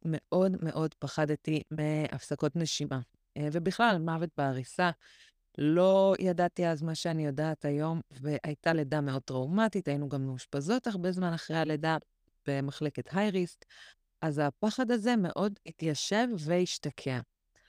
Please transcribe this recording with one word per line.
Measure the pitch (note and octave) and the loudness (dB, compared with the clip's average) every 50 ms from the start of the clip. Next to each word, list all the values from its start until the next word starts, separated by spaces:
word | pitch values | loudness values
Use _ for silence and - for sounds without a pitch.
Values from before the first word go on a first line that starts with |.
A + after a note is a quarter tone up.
| - | -4
מאוד | E3 D#3+ - - _ - F3+ F#3 F#3+ F#3 - D#3+ | -4 -4 -4 -4 _ 2 2 2 2 2 0 -4
מאוד | D#3+ - - D#3+ D#3 - | -4 -2 -2 -2 -2 -4
פחדתי | _ - C3+ - - D#3 C#3+ D3+ - - - D#3 D#3 - - | _ -8 -6 -2 -2 0 0 -2 -2 -2 -2 -2 -2 -4 -6
מהפסקות | D#3 D3+ D3+ D3+ D#3 D3+ D3+ - - C#3+ - - D3 - - D3 - | -6 -4 -2 0 0 0 -2 -2 -4 -8 -6 -6 -4 -2 0 0 0
נשימה. | E3+ E3 D3 - - D3 D3 C3+ C3 B2 - _ _ _ _ _ | 0 -2 -2 -2 -4 -2 -2 -4 -4 -6 -8 _ _ _ _ _
אה, | D3 D3 D3+ | -6 -4 -2
ובכלל, | D3 F3 E3 F#3 F3+ - A#3 A#3 G3+ E3+ | -2 0 0 0 2 2 4 4 4 2
מוות | D#3+ E3 D#3+ D#3+ E3+ E3 - | 0 -2 -2 -2 -4 -4 -2
בעריסה. | - C#3+ C#3 C3 B2+ B2+ - - - F3+ F3 D#3+ - _ - - - - - _ _ _ _ _ - | -2 0 0 0 -2 -6 -6 -2 0 0 0 0 -2 _ -20 -20 -20 -20 -20 _ _ _ _ _ 0
לא | C#3 D3+ D#3+ F3 F3+ F#3+ F#3+ G3 F#3+ G3 F#3+ - | 2 4 6 6 6 6 8 8 6 6 4 4
ידעתי | F#3 F#3+ F3 E3+ F3 F3 - - F3 E3+ | 2 0 2 2 2 0 2 0 0 0
אז | E3 C#3+ | 0 0
מה | D#3 E3 D#3+ | -2 -4 -4
שאני | - - F3 E3 D#3+ D#3 | -4 -2 -2 0 0 0
יודעת | D3 C3+ C#3+ D3+ D#3+ D#3 - - | 0 0 0 0 -2 -2 -2 -2
היום, | D3 C#3+ C#3+ D3+ D#3+ E3 E3 - - | 0 0 0 0 0 -2 -4 -6 -8
והייתה | - B2+ C3 D3 D3+ - - D#3 D3+ - - E3 | -12 -8 -4 -2 -2 -2 -2 -4 -6 -2 0 2
לידה | E3 D#3+ D3 C3 D3 D3+ | 2 2 2 0 0 0
מאוד | C#3+ C#3 C3 C3+ | 0 0 -2 -4
טראומטית, | - - C3 B2+ B2+ C#3 F3 G#3 A3+ G#3+ - G3 F3 - | -4 -4 -4 -2 -2 0 2 2 2 2 0 -2 -2 -2
היינו | C#3+ C#3+ D3 C3+ | -2 -2 -2 -2
גם | C#3+ C3+ C3+ | -2 -4 -2
מאושפזות | C3+ C3 B2+ - - - C#3+ C#3 E3 A#3 B3+ - | -4 -6 -8 -8 -6 -4 -4 0 0 0 0 0
הרבה | A#3+ G3+ F#3+ F3 F#3 | -2 -4 -2 -2 -2
זמן | F3+ F#3 F#3 F3 | 0 0 0 -2
אחרי | E3 E3 - - D#3 | -2 -4 -4 -2 -2
הלידה | E3 D#3+ D3+ D#3 D3+ D#3 D#3+ D#3+ D3+ - _ _ _ _ _ _ _ _ | 0 0 0 0 0 0 0 0 -2 -4 _ _ _ _ _ _ _ _
במחלקת | - C#3 C#3 C3+ C#3 C#3 - D3+ D3 - - A#2+ - | -2 -2 -2 -2 -4 -4 -4 -4 -4 -4 -6 -8 -4
הייריסק, | D3 F#3+ G#3 G#3+ F#3 F#3+ F3 E3 - _ - _ - - - - - _ _ _ _ _ | -2 0 0 2 2 0 -2 -2 -6 _ -20 _ -20 -20 -20 -20 -20 _ _ _ _ _
אז | - D#3+ D3 D3 | -4 -2 0 0
הפחד | D3+ C#3+ - _ - A3 - - C4 A3 | 0 0 0 _ -2 -2 0 0 0 0
הזה | B3 A3+ G3 B3 B3 | 0 2 2 2 2
מאוד | A3 F#3 E3+ - - F#3 G#3 G3+ - _ | 2 2 0 0 -2 -2 -2 -2 -6 _
התיישב | - - - D#3+ D#3+ D3 - - - G3 G#3+ A#3+ B3 A#3 F3 | -18 -10 -4 -2 -2 -2 -2 -2 0 0 0 0 0 -2 -4
והשתקע. | D3+ D3+ F3 F3+ F3+ E3+ - - - D3+ - - - C#3 C3 B2 A2+ - _ _ _ _ _ _ _ | -2 0 2 2 2 0 -2 -4 -6 -8 -8 -6 -4 -4 -4 -4 -6 -8 _ _ _ _ _ _ _